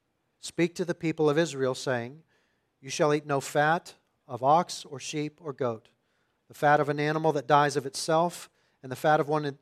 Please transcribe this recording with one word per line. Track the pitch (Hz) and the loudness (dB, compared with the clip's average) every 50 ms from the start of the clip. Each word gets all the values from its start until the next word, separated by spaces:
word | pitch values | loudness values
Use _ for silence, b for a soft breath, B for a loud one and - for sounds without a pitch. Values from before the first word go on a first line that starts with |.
| _ _ _ _ _ _ _ _ | _ _ _ _ _ _ _ _
"Speak | - - - - 170 175 175 | -18 -10 -4 -2 -2 -2 -2
to | - 180 | -4 -6
the | 160 170 | -6 -6
people | - - 160 156 165 156 151 | -4 -4 -4 -2 2 2 2
of | 143 | 4
Israel, | 156 170 156 139 135 135 127 127 | 2 0 0 -2 -2 -2 -2 -2
saying, | - - 143 127 120 117 123 143 160 _ _ _ _ _ _ _ _ _ _ _ _ | -2 -2 -2 -2 -2 -4 -6 -12 -16 _ _ _ _ _ _ _ _ _ _ _ _
'You | - 135 | -14 -8
shall | - - 165 147 | -4 0 0 2
eat | 151 151 147 | 2 0 0
no | 151 143 139 | -2 -4 -4
fat | 135 - - 151 147 151 165 180 - - - _ _ _ _ _ _ | -4 -2 0 2 2 2 2 0 -2 -8 -20 _ _ _ _ _ _
of | - 127 113 | -14 -8 -2
ox | 123 135 151 170 180 - - - - | 2 4 4 4 2 0 -6 -14 -14
or | - 143 127 | -14 -14 -14
sheep | - - - 151 147 151 151 _ | -12 -10 -8 -6 -6 -8 -10 _
or | 175 151 | -12 -12
goat. | 131 - 139 120 113 113 - _ _ _ _ _ _ _ _ _ _ _ _ - | -8 -4 -4 -4 -4 -6 -10 _ _ _ _ _ _ _ _ _ _ _ _ -20
The | 123 | -6
fat | - 156 143 147 151 | 0 4 4 4 4
of | 147 139 | 4 2
an | 147 147 | 0 -2
animal | 147 151 156 156 160 160 | 0 -2 0 0 0 0
that | 151 147 127 | 0 0 2
dies | 123 151 147 147 147 135 | 4 4 4 4 4 0
of | 147 127 | -2 -6
itself, | 135 - - - - 160 160 175 170 - - - - _ _ _ _ _ _ | -6 -8 -8 -2 0 2 2 2 0 -2 -8 -16 -20 _ _ _ _ _ _
and | - 131 | -12 -12
the | 127 | -6
fat | - - 156 151 156 | -2 2 4 4 4
of | 151 139 | 2 0
one | 156 151 151 143 139 - | -2 -2 -2 -4 -8 -8